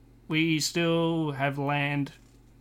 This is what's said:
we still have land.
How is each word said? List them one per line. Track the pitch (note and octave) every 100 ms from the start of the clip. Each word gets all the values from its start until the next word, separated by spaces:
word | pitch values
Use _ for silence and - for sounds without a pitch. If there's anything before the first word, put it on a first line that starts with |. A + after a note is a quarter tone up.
| - - -
we | D#3 E3 D#3
still | - E3+ E3+ E3 E3 E3 D3+
have | C3+ C#3 C#3+
land. | C#3 C#3+ C#3+ C#3+ C3+ - - - - -